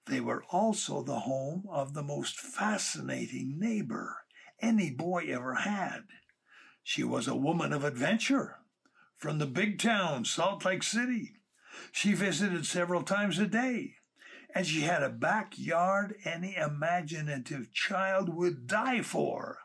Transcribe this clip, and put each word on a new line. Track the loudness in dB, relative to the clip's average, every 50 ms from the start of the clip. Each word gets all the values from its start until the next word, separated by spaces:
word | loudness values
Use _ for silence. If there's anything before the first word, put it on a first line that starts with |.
| _
they | -4 -4 -2
were | 0 -2 -2 -4 -4 -2
also | 0 2 4 4 2 0 -2 -4 -4 -4 -4
the | -2 -4 -4
home | -2 -2 -2 -2 -2 -4 -4 -6 -8 -4
of | -4 -4 -4 -2 -4
the | -6 -6
most | -4 -4 -4 -4 -6 -6 -8
fascinating | -12 -10 -6 -2 0 0 0 0 -2 -4 -4 -4 -4 -6 -4 -4 -4 -6 -6 -6 -4 -4 -4 -2
neighbor | 0 0 0 0 -2 -2 -4 -6 -6 -6 -10 -10 -14 _ _ -20 -20 -20 _ _
any | 0 4 4 4 4 2
boy | 0 -2 -2 0 0 0 0 -2
ever | -4 -4 -2 -2 -2
had. | 0 0 0 0 0 -2 -4 -4 -8 -12 -16 -20 -20 _ _ _ _ _ _ -20 -20 -20 -20 -20 _ _ -6
She | -2 -2 0
was | 0 0 0 0 0
a | 0
woman | 2 2 2 2 2 2 2 0
of | 2 0
adventure | 0 0 2 2 2 2 2 4 4 2 2 2 -2 -6 -16 _ _ _ _ _ _ _ _ -20 _ _ -10
from | -6 -4 -2 0
the | 0 0
big | 0 0 0 0 0 2
town, | 2 2 4 4 2 0 0 0 -2
Salt | -2 0 2 2 2 2 2 0
Lake | 0 0 2 0
City. | 0 0 0 0 0 0 -2 -2 -6 -12 -20 _ _ _ _ _ -20 -18 -18 -18 -8
She | -4 2 4 4 4
visited | 4 4 2 2 2 2 2 0 0 -2 -2
several | 0 0 2 2 2 0
times | 2 2 0 2 2 2 2 2
a | 2 2
day, | 2 2 2 2 0 -2 -4 -6 -10 -16 _ _ _ _ -20 -20 -20 -20 -20 -6 -2
and | -2 0 0
she | 0 0
had | 2 2 2 2
a | 2 0
backyard | 0 0 2 2 2 2 0 -4 -8 -8 -4 0 2 4 4 4 4 2 2 0 -4 -6 -6
any | -6 -4 -4 -4 -4 -2
imaginative | 0 0 0 0 0 0 2 2 0 0 -2 -4 -4 -2 -2 -2 -4 -4 -6 -6 -6 -8 -6 _
child | -2 -2 0 0 2 2 4 4 2 2 2
would | 0 2 2 2 2 0 -4 0
die | 0 2 2 2 2 2
for | 0 0 0 0 0 0 0 -4 -6 -8 -10 -10 -14